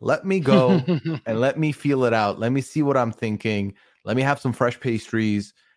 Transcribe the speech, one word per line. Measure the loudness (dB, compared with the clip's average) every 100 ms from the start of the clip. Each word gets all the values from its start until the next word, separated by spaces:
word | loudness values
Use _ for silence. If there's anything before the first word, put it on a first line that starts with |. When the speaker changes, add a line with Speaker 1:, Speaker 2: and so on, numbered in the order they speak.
Speaker 1:
Let | -2 -2 0
me | 0
go | 4 4 6 2 0
Speaker 2:
<laughs> | -2 -2 -6 -4
Speaker 1:
and | 0
let | 0 0
me | -2
feel | -2 0 2
it | 2
out. | 2 0 0
Let | -2
me | -2
see | -2 -2
what | 0 2
I'm | 0
thinking. | -2 -6 -4 -2 -2 -4 -8 _ _
Let | -4 0
me |
have | 0 0
some | -2
fresh | 0 -2 -2
pastries, | -4 -4 -2 -2 0 -2 -4 _ _